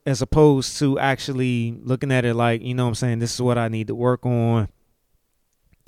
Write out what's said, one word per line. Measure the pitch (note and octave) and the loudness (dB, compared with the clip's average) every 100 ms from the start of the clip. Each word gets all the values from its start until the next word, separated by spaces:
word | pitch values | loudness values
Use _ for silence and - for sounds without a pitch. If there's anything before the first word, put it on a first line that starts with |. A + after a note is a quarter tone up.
| C#3+ | -4
as | B2 | -2
opposed | B2+ D#3 D3+ C#3 - - | 0 6 6 6 0 -2
to | C#3+ C3+ | 0 2
actually | C3+ C3 - C3 B2+ A#2+ A#2 A#2 | 0 -2 -4 -4 -2 0 -4 -6
looking | B2 B2+ C#3+ | -4 -4 0
at | B2+ | 0
it | A#2+ | 0
like, | A#2 A#2 A#2 | 0 0 0
you | B2 | -4
know | B2+ | -2
what | B2 | -2
I'm | |
saying, | A2+ B2+ A#2 | 0 -2 -2
this | A#2 | -4
is | - | -2
what | B2 A#2+ | 0 0
I | A2+ | 0
need | A2 G#2+ | -2 -4
to | |
work | A2+ B2 B2 | -2 0 0
on. | C3 A#2+ A#2 A#2 G2+ _ _ _ _ _ _ _ _ _ _ _ | 0 2 2 2 0 _ _ _ _ _ _ _ _ _ _ _